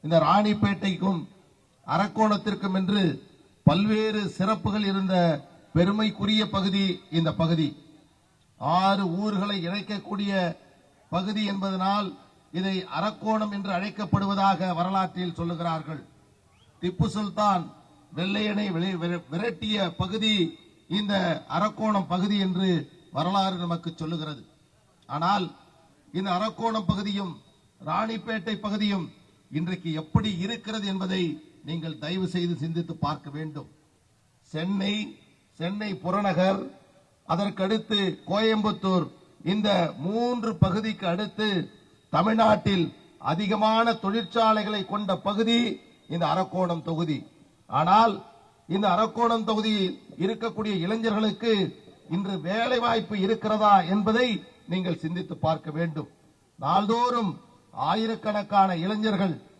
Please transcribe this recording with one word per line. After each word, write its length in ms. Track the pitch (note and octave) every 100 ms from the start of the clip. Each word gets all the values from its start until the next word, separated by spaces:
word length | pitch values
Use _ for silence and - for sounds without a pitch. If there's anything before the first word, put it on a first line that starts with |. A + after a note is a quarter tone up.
இந்த 120 | D#3 E3 D3
ராணிப்பேட்டைக்கும் 920 | F#3+ G#3+ G3+ G3+ G3 G3 F3 F#3 F3 - - _ _ _ _ -
அரக்கோணத்திற்கும் 880 | D3+ G#3 G#3+ G#3+ G#3 A3 G3 G3 F#3
என்று 220 | F#3 G#3 F3+ C3 - - _ _ -
பல்வேறு 540 | D#3+ G#3+ G#3+ G#3+ G#3+ G3+ -
சிறப்புகள் 500 | F#3+ A3 G#3 G3+ G3+
இருந்த 240 | G3 F#3+ F#3 E3+ D3 - - -
பெருமைக்குரிய 680 | D#3+ F3+ G#3 A3 - G3+ G#3+ G#3+ G3
பகுதி 280 | F#3+ G3 F#3+ F3 - D#3+
இந்த 120 | D#3+ D3+
பகுதி. 280 | E3 E3 D3+ - - - _ _ _ _ _ _ C3+ F3
ஆறு 240 | F#3+ G3 F#3+ E3+
ஊர்களை 340 | G#3+ G3+ G3+ G3 E3+
இணைக்கக்கூடிய 640 | G3+ G3+ G#3 - G3+ G3+ G3 F3 E3 - _ _ _ _
பகுதி 300 | E3+ F#3+ G#3+ G#3
என்பதனால் 560 | G3 G3 F#3+ F#3+ G#3 G3 - - _ _ E3
இதை 180 | F#3+ F#3+ F#3 D3
அரக்கோணம் 540 | G3+ G#3+ G#3+ A3 G#3+ G3+
என்று 140 | G3 F3+
அழைக்கப்படுவதாக 920 | G3+ G3+ G#3 G3 G3 G3 G3 F#3 F#3 E3+
வரலாற்றில் 580 | F3+ F#3+ F#3 F3+ F3+ E3
சொல்லுகிறார்கள். 640 | E3+ E3 E3+ D#3+ D3 D3+ - _ _ _ _ _ _ _
திப்பு 240 | F3+ F3 G#3
சுல்தான் 500 | G3+ G#3 F3 G#3 F#3 D#3+ - - - _ -
வெள்ளையனை 480 | F#3 G#3 G#3+ G#3 G3+ E3 F#3 F3+ E3+ F3 -
விரட்டிய 440 | E3 A#3 - G#3+ G#3 F3+ E3+
பகுதி 340 | F3+ G#3+ A3 G#3 E3 - - _ _ F#3
இந்த 160 | G3+ G3 F3+ D3 - D#3+
அரக்கோணம் 540 | G#3+ G#3+ A3 G#3 D3+
பகுதி 240 | F3+ G3 G#3 F#3+
என்று 240 | F3+ F#3+ E3+ C#3 - - C3+
வரலாறு 400 | E3 G3 F#3+ F#3
நமக்கு 260 | F3 E3+ E3+
சொல்லுகிறது. 500 | E3 D#3+ E3+ D#3 D3 - _ _ _ _ _ -
ஆனால் 380 | C#3+ E3+ G3+ E3+ - - _ _ _ _
இந்த 140 | E3 F#3+ F3+
அரக்கோணம் 500 | A3 G#3+ A3+ A3+ F3+
பகுதியும் 440 | F3+ G3+ G3 F#3+ C3+ _ _ _ _
ராணிப்பேட்டை 760 | D3 E3+ A3 A3+ A3+ A3 F#3+ G#3
பகுதியும் 420 | G#3 G#3 G#3 G3 D#3+ - _ _ _ D3+
இன்றைக்கு 320 | E3+ F3+ E3+ D#3
எப்படி 280 | D#3 - G#3+ F3+
இருக்கிறது 420 | F#3+ A#3 G#3+ A3 G3+
என்பதை 300 | F#3+ F#3 F#3+ F3 - - - -
நீங்கள் 320 | E3+ D#3+ D3+
தயவு 240 | D3+ F#3 F3+
செய்து 200 | F3+ F3 D#3+
சிந்தித்து 320 | D#3+ E3 E3+ E3+
பார்க்க 240 | D3 D3 D3 C#3+
வேண்டும். 320 | D#3 C#3+ G#2+ _ _ _ _ _ _ _ _
சென்னை, 420 | D#3 F3 G3 G3 G#3 - - _ _ _ _
சென்னை 300 | E3+ G3+ G#3+ F#3+
புறநகர், 580 | F3 G3 G3+ E3+ F#3+ G3 - - _ _ _ _ -
அதற்கடுத்து 720 | E3+ G3+ E3 F#3+ A3 A3 G#3 F#3+ D#3+ -
கோயம்புத்தூர், 800 | G3 A3 A3 G#3+ G3 F#3+ F#3 D3 - - _ -
இந்த 160 | G#3 G#3 F#3+ E3 -
மூன்று 460 | D#3+ A3 A#3+ B3 A3 F3+
பகுதிக்கு 420 | F#3 F#3 A3 G#3 F#3
அடுத்து 360 | F3 G#3 - G#3+ F#3+ D3 - - _ _
தமிழ்நாட்டில் 720 | D3+ G3 A3 A3+ G#3+ - G3 D#3+ - - _ -
அதிகமான 640 | E3 G3+ G#3 G#3+ A3 A#3 A3+
தொழிற்சாலைகளை 800 | G3 A3 F#3 A#3 A3 G#3+ G3+ G#3 F#3+
கொண்ட 240 | G3+ G3+ F#3 G3
பகுதி 300 | G3+ A3+ A#3 A#3+ - - _ _
இந்த 100 | D#3+ D#3+
அரக்கோணம் 540 | E3 F#3+ F3 F3+ E3+ D3+
தொகுதி. 300 | D#3+ E3 C#3 - _ _ _ _
ஆனால் 440 | C3 E3 G3+ A3+ G3 - - - _ -
இந்த 120 | F#3+ G3+
அரக்கோணம் 520 | F3+ A3 A3 A#3 A#3 A3
தொகுதியில் 420 | G#3+ A3 G#3+ F#3 - - -
இருக்கக்கூடிய 500 | F#3 A3+ A#3 G#3+ G#3+ F#3+
இளைஞர்களுக்கு 680 | E3+ A3+ A3 G#3 A3 - A#3 G#3+ F3+ - - - -
இன்று 200 | F3 G3 F#3+ D3+
வேலை 300 | G#3+ A#3 B3
வாய்ப்பு 320 | A#3 A3+ - G#3 F#3+
இருக்கிறதா 480 | A3+ G#3+ G#3+ G#3 G3+ E3
என்பதை 340 | G3+ G#3 A3+ B3 G3 - - -
நீங்கள் 300 | F3+ F#3 E3
சிந்தித்து 320 | D#3+ F3 F#3 - D#3+
பார்க்க 240 | D#3+ - D3+
வேண்டும். 300 | E3+ D3+ C#3 - _ _ _ _
நாள்தோறும் 720 | C3+ F3+ G#3 A#3 B3 A#3+ G#3 C#3 - - _ G2 C#3
ஆயிரக்கணக்கான 800 | G3+ A3+ A3+ A3 G#3 G3+ G3+ F#3+ F3
இளைஞர்கள் 500 | F3+ G#3+ G#3+ G3+ F#3+ C#3 -